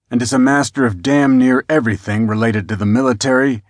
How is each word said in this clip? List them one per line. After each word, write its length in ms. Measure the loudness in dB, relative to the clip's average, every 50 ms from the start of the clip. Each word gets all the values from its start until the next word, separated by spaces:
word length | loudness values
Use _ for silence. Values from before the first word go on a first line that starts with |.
| _ _
and 100 | -4 -4
is 140 | -2 0 0
a 40 | 2
master 460 | 2 2 2 2 0 -2 -2 -2 -2
of 160 | -2 -2 -4
damn 380 | -2 0 0 2 2 2 2 2
near 260 | 4 2 2 0 0
everything 600 | 0 -2 0 0 -2 -4 -4 -4 -4 -4 -2 -2
related 420 | -2 -2 0 0 0 -2 -2 -4 -6
to 80 | -6
the 80 | -4 -2
military 800 | 0 0 0 0 0 -2 -2 -2 0 0 2 2 0 -2 -4 -8